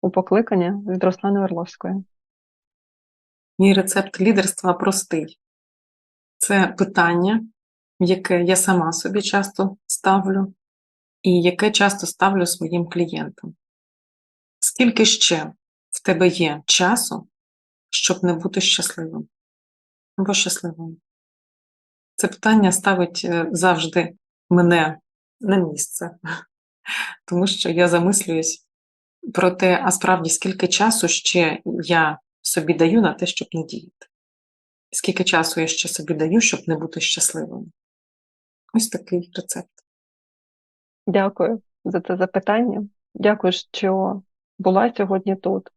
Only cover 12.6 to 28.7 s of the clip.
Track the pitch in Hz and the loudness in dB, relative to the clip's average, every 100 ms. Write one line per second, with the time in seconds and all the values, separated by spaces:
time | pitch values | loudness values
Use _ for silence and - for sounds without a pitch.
12.6 | 165 175 170 175 170 - - - - - | -4 -4 -4 -2 -4 -4 -8 -12 -18 -18
13.6 | _ _ _ _ _ _ _ _ _ _ | _ _ _ _ _ _ _ _ _ _
14.6 | - - 247 226 220 - - 165 156 - | -6 2 2 4 2 4 2 0 -4 -12
15.6 | _ _ _ - - 175 180 - 160 147 | _ _ _ -8 -2 2 2 2 -2 -2
16.6 | - - 180 240 - - - _ _ _ | 0 2 2 0 -2 -8 -12 _ _ _
17.6 | _ _ _ - - 180 180 165 170 - | _ _ _ -4 -2 0 0 -2 -4 -2
18.6 | 180 - 175 - 160 160 151 _ _ _ | 0 0 -2 -8 -10 -10 -14 _ _ _
19.6 | _ _ _ _ _ - 190 196 - - | _ _ _ _ _ -4 -2 0 -2 -4
20.6 | 175 160 165 165 _ _ _ _ _ _ | -8 -10 -14 -16 _ _ _ _ _ _
21.6 | _ _ _ _ _ - - - 220 220 | _ _ _ _ _ -4 -4 -2 2 4
22.6 | 196 180 - 190 175 - 175 170 170 190 | 4 2 0 0 0 -4 -4 -2 -2 0
23.6 | 185 160 160 175 170 - _ _ _ 180 | 2 2 0 -2 -2 -6 _ _ _ 4
24.6 | 175 175 156 156 _ _ _ _ 220 196 | 6 4 2 -4 _ _ _ _ 0 0
25.6 | 165 147 - - 170 - 160 165 - _ | 0 -4 -8 -8 -12 -12 -12 -12 -12 _
26.6 | _ _ - - - - - 175 190 - | _ _ -10 -8 -8 -12 -4 0 0 0
27.6 | - 165 175 170 175 196 - 160 160 - | -2 2 4 4 2 0 0 -2 -2 -6
28.6 | _ | _